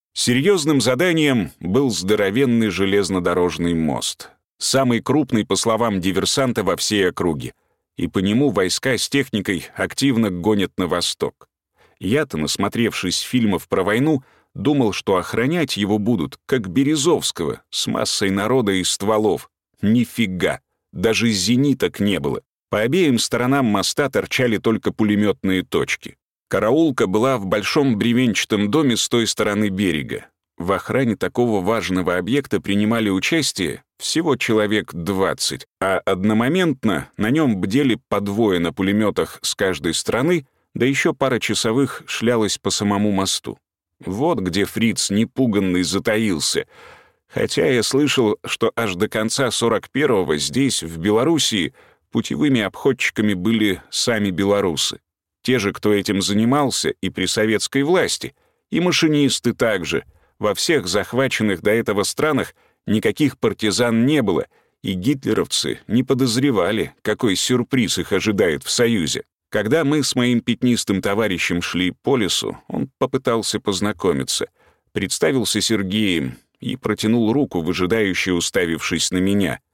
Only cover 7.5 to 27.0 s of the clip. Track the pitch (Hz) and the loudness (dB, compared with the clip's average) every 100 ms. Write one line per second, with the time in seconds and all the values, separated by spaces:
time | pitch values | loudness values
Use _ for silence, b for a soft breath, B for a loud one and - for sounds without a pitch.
7.5 | - _ _ _ - 87 101 95 110 143 | -14 _ _ _ -8 -4 0 2 2 2
8.5 | 101 92 - 135 117 - 139 131 107 92 | 2 0 -2 -2 -2 -2 -2 -2 -2 -2
9.5 | 90 - - 95 - 139 117 107 90 87 | -4 -6 -6 -6 -2 0 2 0 0 0
10.5 | 107 92 - 90 87 - - 71 - _ | 0 0 -2 -2 -2 -2 -4 -6 -6 _
11.5 | _ _ b b b 92 131 151 78 76 | _ _ b b b -2 0 0 -4 -4
12.5 | - 101 - 113 - 90 - - 127 110 | -2 -2 0 -2 -2 -4 -4 -2 0 0
13.5 | 87 - 95 92 107 147 147 b b b | 0 -2 -2 2 2 2 0 b b b
14.5 | - 101 147 113 92 - 92 85 113 123 | -4 0 2 2 0 0 0 0 -2 0
15.5 | 175 147 - 104 214 107 113 71 - - | 0 -2 -2 0 0 0 0 -2 -8 -4
16.5 | 131 98 87 139 156 147 139 - - 78 | -2 0 0 2 2 2 0 0 -4 -4
17.5 | - _ - - - 107 - 101 98 104 | -6 _ -6 -4 -2 -2 0 0 0 0
18.5 | 131 104 95 87 - 101 110 107 73 - | 0 2 0 -2 -2 0 2 2 0 -4
19.5 | _ _ _ 101 117 113 - 107 92 82 | _ _ _ 2 2 2 -2 -4 0 -2
20.5 | 65 _ _ _ - 175 190 117 104 92 | -2 _ _ _ -2 0 2 0 0 0
21.5 | 123 143 131 90 - 101 90 71 64 - | 2 2 0 -2 0 -2 0 -2 -6 -8
22.5 | _ _ 104 113 170 165 120 - 120 123 | _ _ -2 0 2 2 2 0 -2 0
23.5 | 143 123 101 92 - 139 107 95 - 123 | 2 2 0 0 -2 -2 -2 -2 0 0
24.5 | 104 113 110 - - 110 104 104 92 95 | 0 0 0 -2 0 2 2 2 0 0
25.5 | 92 85 82 67 - - - _ _ - | -2 0 -2 -2 -4 -8 -20 _ _ -6
26.5 | 95 104 143 165 135 | 0 2 4 2 2